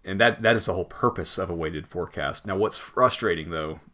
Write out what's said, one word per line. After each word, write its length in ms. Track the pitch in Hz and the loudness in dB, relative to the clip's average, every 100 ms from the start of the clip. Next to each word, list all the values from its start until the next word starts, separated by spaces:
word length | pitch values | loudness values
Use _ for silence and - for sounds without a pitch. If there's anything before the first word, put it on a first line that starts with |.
| - | -2
and 140 | 98 | 4
that, 200 | 117 - | 4 4
that 140 | 113 113 | 4 4
is 120 | - | 2
the 60 | |
whole 120 | 90 87 | -2 -2
purpose 520 | - 120 - 80 - | 0 0 0 -4 -2
of 120 | 92 | -2
a 60 | 85 | -2
weighted 300 | 80 80 - | -4 -4 -6
forecast. 640 | 90 82 - 71 73 101 | -6 -6 -4 -4 -4 -4
Now, 80 | 95 | 0
what's 240 | 107 - | 0 0
frustrating, 680 | - - 127 - 110 82 78 | -4 2 2 4 0 0 -4
though, 320 | 82 78 78 - | -6 -6 -8 -14